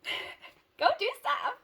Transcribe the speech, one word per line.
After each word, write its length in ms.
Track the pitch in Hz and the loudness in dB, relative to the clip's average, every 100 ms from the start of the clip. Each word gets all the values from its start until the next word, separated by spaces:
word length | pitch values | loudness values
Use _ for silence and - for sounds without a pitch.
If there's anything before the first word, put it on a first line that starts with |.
<laughs> 760 | - - - - - - _ - | -6 -6 -8 -14 -20 -20 _ 2
Go 80 | 320 679 | 2 4
do 100 | 415 - | 0 -2
stuff. 360 | - 285 - 508 | -2 0 -2 -6